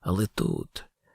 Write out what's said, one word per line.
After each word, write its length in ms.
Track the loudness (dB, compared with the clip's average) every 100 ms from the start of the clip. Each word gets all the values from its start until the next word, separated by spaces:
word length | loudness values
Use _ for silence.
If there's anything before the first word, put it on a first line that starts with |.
Але 260 | -2 0 0
тут, 580 | 0 0 0 -4 -12 -16 _ _